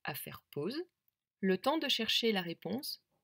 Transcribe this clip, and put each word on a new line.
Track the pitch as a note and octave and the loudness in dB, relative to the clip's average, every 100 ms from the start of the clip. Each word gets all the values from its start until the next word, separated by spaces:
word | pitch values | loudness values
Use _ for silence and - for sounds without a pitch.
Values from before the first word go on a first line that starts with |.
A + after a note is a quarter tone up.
| - | -8
à | D3+ | -8
faire | - C#3 _ | -8 -14 _
pause, | - D#3 C#4+ F4+ _ _ _ _ _ | -6 -4 -4 -6 _ _ _ _ _
le | F#3+ F#3 | 2 2
temps | - D#4+ | 4 2
de | D4 | 2
chercher | - A3 - A#3 | 0 2 2 2
la | G3+ | 2
réponse | E3+ E3 - A3 D4+ - _ _ | 0 -4 -4 -4 -4 -8 _ _